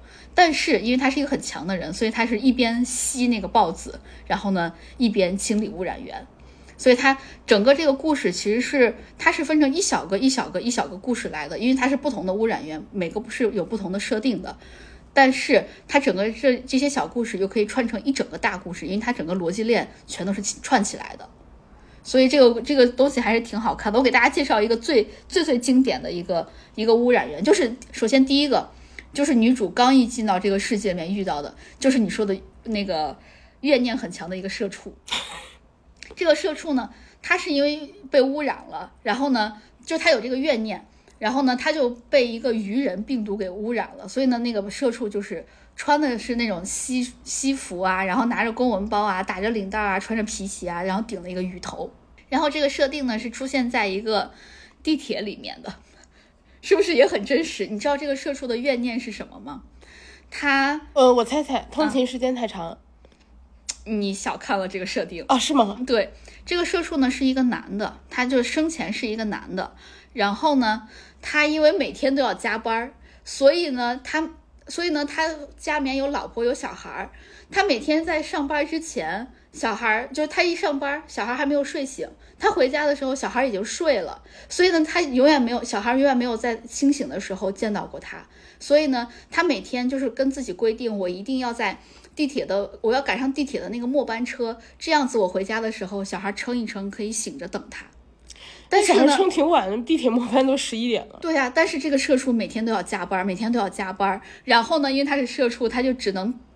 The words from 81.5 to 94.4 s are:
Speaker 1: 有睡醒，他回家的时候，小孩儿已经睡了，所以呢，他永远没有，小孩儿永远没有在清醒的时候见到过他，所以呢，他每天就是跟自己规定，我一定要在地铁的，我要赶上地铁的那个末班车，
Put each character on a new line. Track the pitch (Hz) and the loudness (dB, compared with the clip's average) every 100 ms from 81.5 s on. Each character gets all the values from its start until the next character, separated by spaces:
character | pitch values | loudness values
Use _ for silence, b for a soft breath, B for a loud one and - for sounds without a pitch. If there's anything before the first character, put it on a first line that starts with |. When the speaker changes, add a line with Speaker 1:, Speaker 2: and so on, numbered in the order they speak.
Speaker 1:
有 | 294 | 0
睡 | 277 330 | -2 -4
醒， | 269 - 156 - b b | -6 -8 -12 -14 b b
他 | 403 | 0
回 | 359 262 | 2 2
家 | 294 | 2
的 | 294 | 0
时 | 285 262 | 0 -2
候， | |
小 | 269 208 | -4 -4
孩 | 247 | 0
儿 | 262 | 0
已 | |
经 | 190 | -2
睡 | 214 - 330 233 | -4 -2 0 0
了， | 156 - B B B | 0 -10 B B B
所 | - 370 | 2 4
以 | |
呢， | 330 | 4
他 | 311 349 | 2 0
永 | 302 247 277 | 0 4 6
远 | 294 | 6
没 | 233 | 4
有， | 240 | -2
小 | - 208 | -4 -4
孩 | 226 | 0
儿 | |
永 | 262 | 4
远 | 277 | 4
没 | 254 240 | 4 0
有 | 226 | -2
在 | 247 226 | -4 -6
清 | 233 - 277 | -8 0 2
醒 | 277 - | 2 -2
的 | 175 | -8
时 | - | -8
候 | 190 190 | -6 -4
见 | 202 220 | -4 -4
到 | 196 165 | -4 -6
过 | 147 | -12
他， | - - - b b b | -14 -16 -18 b b b
所 | - 285 | 2 4
以 | 302 | 4
呢， | 247 240 B B | 0 -4 B B
他 | - | 0
每 | 339 214 | 2 0
天 | 190 247 247 | -2 -4 -2
就 | 269 | -2
是 | 269 | -2
跟 | - 269 | -2 -2
自 | 269 | -2
己 | 240 | -6
规 | 175 226 | -2 -2
定， | 220 240 202 | 0 -4 -4
我 | 180 | -4
一 | 180 | -6
定 | 208 262 | -4 -4
要 | 247 | -4
在 | 233 208 151 B B B | -4 -4 -6 B B B
地 | - 285 | -4 -2
铁 | 269 | -2
的， | - 196 202 - | -2 -2 -4 -4
我 | 220 | 0
要 | 254 | 0
赶 | 269 233 | 0 -2
上 | 262 | -2
地 | 269 | -2
铁 | 277 - | -4 -4
的 | - | -6
那 | 240 | -6
个 | 240 | -2
末 | 285 | 0
班 | 240 226 247 | 0 -2 -6
车， | - | -4